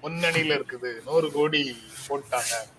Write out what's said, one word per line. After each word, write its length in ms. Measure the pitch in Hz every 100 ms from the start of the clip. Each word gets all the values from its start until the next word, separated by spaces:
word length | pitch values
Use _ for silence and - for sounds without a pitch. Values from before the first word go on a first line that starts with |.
முன்னணியில 300 | 151 165 170
இருக்குது, 600 | 165 156 143 131 127 123 113 117
நூறு 260 | 160 156
கோடி 460 | 143 151 151 139 117 - - -
போட்டாங்க 580 | 139 - 127 117 117 110